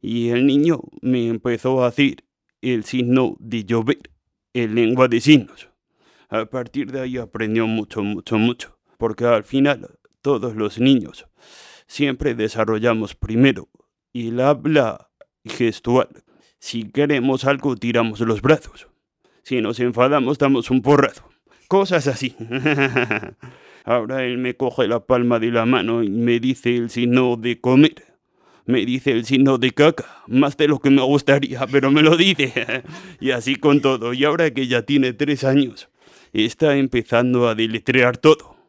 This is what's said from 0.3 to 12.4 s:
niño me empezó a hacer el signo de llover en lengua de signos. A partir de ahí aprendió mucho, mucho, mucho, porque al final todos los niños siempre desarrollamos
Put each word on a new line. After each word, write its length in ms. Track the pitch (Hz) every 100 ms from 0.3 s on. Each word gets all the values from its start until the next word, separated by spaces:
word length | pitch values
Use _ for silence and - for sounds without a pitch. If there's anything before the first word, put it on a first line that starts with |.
| 120 139
niño 340 | 139 156 160 - -
me 240 | 127 127 117
empezó 560 | 113 127 117 127 131
a 60 | 123
hacer 360 | 120 139 - _ _ _ _
el 220 | - 120
signo 520 | 107 127 120 127 127 -
de 240 | 117 113
llover 340 | 98 117 110 - - _ _ _ _
en 220 | 123 113 113
lengua 320 | 113 127 127
de 120 | 117
signos. 480 | 139 151 104 - - _ _ _ _ _ _
A 180 | 110 110
partir 460 | 131 120 135 117
de 80 | 135
ahí 160 | 127 123
aprendió 500 | 113 110 110 113 113
mucho, 380 | 113 104 -
mucho, 340 | 101 101 - 110
mucho, 400 | 113 120 - _ _ _
porque 260 | 110 107
al 180 | 120 113
final 560 | 107 135 139 131 - _ _ _
todos 320 | 139 131 123
los 240 | 110 104 113
niños 480 | 127 135 80 - - _ _ - - - _
siempre 460 | - 143 127 143
desarrollamos 840 | 120